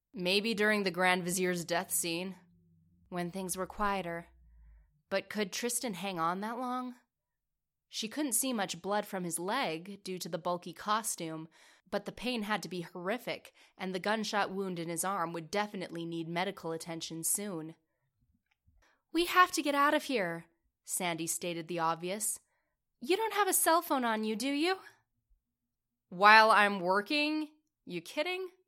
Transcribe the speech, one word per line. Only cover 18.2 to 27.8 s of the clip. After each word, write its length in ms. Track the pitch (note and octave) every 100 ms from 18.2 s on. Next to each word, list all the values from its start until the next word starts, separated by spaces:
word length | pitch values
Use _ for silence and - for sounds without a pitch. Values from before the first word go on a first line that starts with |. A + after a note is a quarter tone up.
| _ _ _ _ _ _ _ _ _
"We 140 | D#4+ E4+
have 260 | F4+ F4+
to 100 | E4+
get 140 | D4 C#4+
out 180 | C#4+
of 120 | D4+ D4
here," 420 | B3 F3+ E3 E3 _ _ _
Sandy 440 | - - F3+ E3 E3
stated 400 | - F3+ E3+ E3
the 100 | E3+
obvious. 640 | E3 E3 F3+ G#3 G#3+ - _ _ _ _ _ -
"You 160 | B3 G4
don't 180 | A4+
have 140 | G4 G4
a 60 |
cell 300 | - - E4
phone 220 | E4 C4+ A#3+
on 180 | A3
you, 120 | A3 A3
do 140 | C4
you?" 300 | C#4+ E4+ F#4+ - - _ _ _ _ _ _ _ _ _ _ -
"While 400 | F3+ G3+ A3 A3
I'm 300 | G3+ G3+ G3+
working? 720 | F3 F#3+ G3+ D4+ D4 D#4 D4+ _ _ _